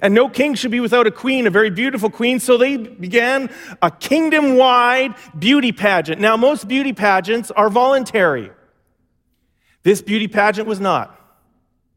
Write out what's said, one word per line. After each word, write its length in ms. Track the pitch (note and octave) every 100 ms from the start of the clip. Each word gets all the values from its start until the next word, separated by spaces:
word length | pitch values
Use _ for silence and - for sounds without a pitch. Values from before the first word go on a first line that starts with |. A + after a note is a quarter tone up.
and 120 | G3+
no 140 | G#3 C4+
king 260 | - D4
should 160 | B3+ B3+
be 100 | A#3
without 260 | A#3 B3 A3+
a 40 |
queen, 360 | - B3+ C4 A3+
a 40 |
very 200 | F#3 A3
beautiful 400 | F3 C4 C4 G#3
queen, 280 | - A#3 B3+
so 180 | - A#3+
they 200 | C4 C#4
began 760 | A3 - F3+ A#3 A#3+ C4+ C4 - - G3
a 80 | F3
kingdom-wide 1200 | - - D4 D#4+ D4+ C#4+ B3+ C4 B3 A#3+ B3+ C4 - - D#3
beauty 340 | F#3 C#4+ B3
pageant. 480 | F3 G3+ F#3 D#3 G3
Now, 160 | G#3 A3+
most 320 | B3 D4 G3+
beauty 240 | C4 C#4
pageants 580 | G3+ G#3 F#3+ F#3 A3+ A3
are 180 | - G#3+
voluntary. 800 | G#3 B3+ C4+ A#3+ A3 F3 C3+ G2+ - _ _ _ _ _ _ _ _ _ _ _ _
This 200 | F3 G3+
beauty 260 | - G#3+ G#3
pageant 400 | G#3 G#3 G#3 A3
was 100 | G3+
not. 420 | G3 D3+ - - _ _ _ _ _ _ _